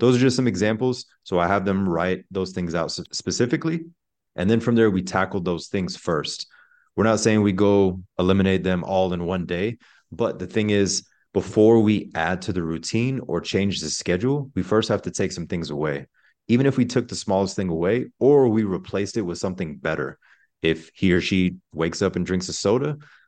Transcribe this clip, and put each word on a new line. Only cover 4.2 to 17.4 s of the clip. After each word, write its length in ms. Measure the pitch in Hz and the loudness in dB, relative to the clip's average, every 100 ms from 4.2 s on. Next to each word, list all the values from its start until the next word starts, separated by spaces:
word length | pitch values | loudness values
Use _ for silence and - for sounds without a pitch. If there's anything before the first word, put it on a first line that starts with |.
| _ - | _ -4
And 120 | 95 | 2
then 120 | 113 | 2
from 140 | 120 | 2
there, 160 | 117 110 | 4 4
we 120 | 95 | 2
tackle 400 | 92 92 95 98 | -2 -2 -2 -2
those 260 | 90 85 - | -4 -4 -4
things 280 | 101 87 - | -4 -4 -6
first. 500 | - 80 - - - _ _ _ _ - | -4 -4 -4 -10 -14 _ _ _ _ 0
We're 80 | |
not 160 | 107 107 | 2 4
saying 220 | 110 107 | 4 4
we 100 | 104 | 2
go 500 | 95 101 101 98 92 92 - | 2 4 4 2 0 -8 -2
eliminate 460 | 90 98 95 95 | 2 4 4 2
them 180 | 90 90 | 0 -2
all 280 | - 95 92 | -2 0 0
in 140 | 87 87 | -2 -4
one 180 | 92 85 | -4 -4
day. 320 | 87 104 120 _ _ _ | -4 -4 -8 _ _ _
But 280 | - 110 76 | -4 -4 -4
the 80 | 90 | -6
thing 240 | 110 107 | -2 0
is, 360 | 101 95 - - _ _ | 2 2 -2 -8 _ _
before 460 | 95 - - 110 117 | -4 0 4 8 8
we 300 | 107 104 - | 6 2 0
add 280 | 82 82 92 | -2 -2 -2
to 100 | - | -4
the 100 | 90 | -4
routine 560 | 82 82 - 110 127 131 - | -4 -6 -4 -2 -2 -4 -4
or 120 | 85 | -4
change 400 | - 95 98 78 | -2 -2 0 -2
the 100 | 78 | -6
schedule, 600 | - - 90 123 143 139 95 | -6 -2 0 0 -2 -4 -6
we 60 | |
first 260 | 90 107 110 | 0 0 2
have 140 | 104 | -2
to 80 | - | -2
take 200 | - 98 | -4 -6
some 160 | - 82 | -6 -8
things 240 | 90 76 | -6 -6
away. 360 | 73 76 71 65 _ _ _ - | -4 -4 -4 -10 _ _ _ 0
Even 180 | 117 135 | 2 2
if 100 | 131 | 2
we 80 | |
took 220 | 120 127 117 | 0 0 -4
the 80 | |
smallest 400 | 92 - 95 | -8 -2 0